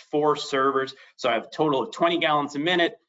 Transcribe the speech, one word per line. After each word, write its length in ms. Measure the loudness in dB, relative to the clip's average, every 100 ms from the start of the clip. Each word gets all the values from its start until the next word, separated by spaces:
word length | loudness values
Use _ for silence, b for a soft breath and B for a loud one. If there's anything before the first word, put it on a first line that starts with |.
| -4
four 240 | 0 2 0
servers. 600 | -2 0 2 0 -4 B B -4
So 120 | -2
I 40 |
have 120 | -2 -4
a 40 |
total 300 | -2 0 0
of 80 | -2
twenty 280 | 0 0 2
gallons 360 | 2 0 0 -4
a 40 |
minute. 380 | 0 2 0 -2